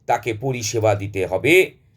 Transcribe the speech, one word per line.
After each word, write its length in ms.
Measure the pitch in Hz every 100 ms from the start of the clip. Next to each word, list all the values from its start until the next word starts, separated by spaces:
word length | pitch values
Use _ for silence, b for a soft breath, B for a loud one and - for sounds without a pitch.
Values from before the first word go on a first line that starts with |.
| -
তাকে 280 | 120 123
পরিষেবা 640 | 107 135 123 107 113 110 101
দিতে 300 | 101 101 85
হবে 460 | 92 127 180 - _ _